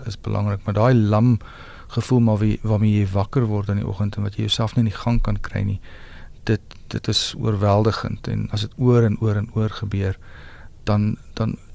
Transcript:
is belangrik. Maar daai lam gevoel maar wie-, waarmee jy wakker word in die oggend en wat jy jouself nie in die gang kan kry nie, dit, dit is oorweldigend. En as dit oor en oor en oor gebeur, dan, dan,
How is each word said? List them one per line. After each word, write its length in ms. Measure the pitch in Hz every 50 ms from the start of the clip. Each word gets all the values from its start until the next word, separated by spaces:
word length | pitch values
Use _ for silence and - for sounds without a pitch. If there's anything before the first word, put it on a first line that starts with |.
| -
is 160 | 107 95 -
belangrik. 380 | - 104 104 101 104 104 101 92 -
Maar 80 | 110 98
daai 200 | 104 110 131 127
lam 460 | 117 107 101 107 107 117 127 117 107 - - - - - - - - -
gevoel 320 | - - 120 - - 131 123
maar 180 | 117 113 107
wie-, 220 | 101 110 107 - - -
waarmee 360 | 110 110 101 110 107 104 104
jy 80 | 101 95
wakker 340 | 95 101 98 - - 139 120
word 240 | 107 104 101 101 101
in 60 | 101
die 100 | 101 -
oggend 300 | - 98 - 104 101 -
en 60 | 104 101
wat 120 | 101 -
jy 60 | - 107
jouself 280 | 101 - - 113 107 -
nie 100 | 120 113
in 60 | 107
die 80 | - - -
gang 180 | 117 117 117
kan 180 | - 110 107 101
kry 220 | - - - 98 101
nie, 160 | 101 98 - - - - - - - - - - - - - -
dit, 180 | - 107 - - - - - -
dit 200 | - - - -
is 280 | - 104 - - - -
oorweldigend. 920 | - 120 113 104 98 104 101 98 104 107 113 - - - - - - -
En 220 | - 107 107 104 -
as 100 | - 104
dit 100 | 107 - -
oor 260 | - 127 123 120 120 117
en 140 | 107 107 -
oor 140 | 113 107 104
en 140 | 104 104 - -
oor 160 | 113 110 107
gebeur, 480 | - - 104 98 98 98 98 95 98 - - - - - - - - - - - - - -
dan, 340 | - 104 104 104 107 - - - - -
dan, 240 | - 110 113 - - - - -